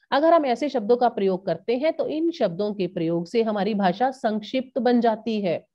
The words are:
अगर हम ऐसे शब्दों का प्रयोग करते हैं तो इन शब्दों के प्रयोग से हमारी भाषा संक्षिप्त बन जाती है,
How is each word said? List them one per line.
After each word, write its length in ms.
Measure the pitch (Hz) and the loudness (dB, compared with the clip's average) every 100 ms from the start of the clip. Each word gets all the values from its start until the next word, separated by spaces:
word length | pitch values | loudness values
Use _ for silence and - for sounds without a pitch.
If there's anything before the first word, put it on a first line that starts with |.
| - | -2
अगर 220 | 269 320 | 2 4
हम 120 | 339 277 | 4 2
ऐसे 240 | 233 294 | -2 -2
शब्दों 280 | 262 208 240 | -2 2 2
का 120 | 240 | 2
प्रयोग 360 | 233 196 185 185 | 2 -2 0 -4
करते 320 | 165 - 247 | -6 -2 -2
हैं 160 | 311 | 0
तो 140 | 320 254 | -2 -4
इन 240 | 302 330 | -2 -2
शब्दों 420 | 330 208 170 208 | 0 -2 0 -4
के 140 | 208 180 | -2 -4
प्रयोग 380 | 180 165 170 170 | -2 -2 -2 0
से 180 | 233 | 0
हमारी 300 | 220 208 196 | 0 0 -2
भाषा 380 | 208 185 175 262 | 2 0 2 -2
संक्षिप्त 680 | 262 226 214 214 262 254 269 | 0 -2 -2 -4 -4 -4 -2
बन 220 | 240 240 | 2 4
जाती 400 | 226 220 233 214 | 2 0 -4 -2
है, 240 | 190 143 _ | -2 -4 _